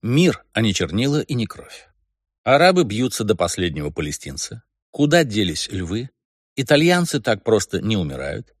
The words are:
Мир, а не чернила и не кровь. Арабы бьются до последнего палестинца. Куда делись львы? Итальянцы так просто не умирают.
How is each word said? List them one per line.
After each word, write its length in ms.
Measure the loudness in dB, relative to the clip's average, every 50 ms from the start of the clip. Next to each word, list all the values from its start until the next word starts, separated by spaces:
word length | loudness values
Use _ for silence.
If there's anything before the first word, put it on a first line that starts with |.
Мир, 440 | -4 0 2 4 4 2 2 -2 _ _ _
а 80 | 0
не 120 | 0 0 2
чернила 500 | 0 -2 -2 -2 -2 0 0 0 -2 -2
и 120 | _ -4
не 120 | -4 -4
кровь. 420 | -6 -8 -16 -20 -20 -20 -20 -20 _ _ _ _ _ _ _ _ _ _ _ _
Арабы 400 | 4 4 6 6 6 6 4 2
бьются 400 | 0 0 -2 -2 -2 -2 -4 0
до 100 | 0 0
последнего 560 | 0 0 -2 -2 -2 -2 -2 -2 -4 -8 -8
палестинца. 720 | -6 -6 -6 -6 -6 -8 -10 -12 -12 -10 -12 -12 -12 -16 _ _ _ _ _ _ _
Куда 320 | -4 0 2 4 4 2
делись 440 | 2 0 -2 0 0 -2 -6 -8 -8 -6
львы? 360 | -8 -6 -4 -6 -6 -6 -8 _ _ _ _ _ _ _ _ _
Итальянцы 640 | -8 0 2 4 4 6 4 4 4 2 0 -2 -4
так 240 | 0 0 -2 -2 _
просто 380 | 2 2 2 2 0 -6 -4
не 160 | -2 0 0
умирают. 580 | 0 -2 -4 -6 -8 -8 -8 -8 -10 -12 _ _ _